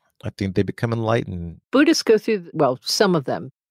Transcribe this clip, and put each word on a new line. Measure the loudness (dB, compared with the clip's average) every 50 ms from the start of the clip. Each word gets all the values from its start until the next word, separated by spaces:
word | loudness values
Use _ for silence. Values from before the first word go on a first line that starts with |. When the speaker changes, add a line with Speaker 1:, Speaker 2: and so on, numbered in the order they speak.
| _ _ _ _ -12
Speaker 1:
I | -12
think | -6 -4 -6 -2 0
they | 0 -2
become | -2 -4 -4 -4 -4 -2
enlightened. | -2 0 0 0 0 -2 -4 -8 -8 -8 -10 -12 -14 _ 0
Speaker 2:
Buddhists | 2 4 4 4 2 2 4
go | 2 2
through, | 2 2 -2 -4 -4 -4 -8 -2
well, | 0 2 2 0 -2
some | -6 -6 0 2 2 4 4
of | 0 0
them, | -2 -6 -6 -8 -12 _ _ _ -6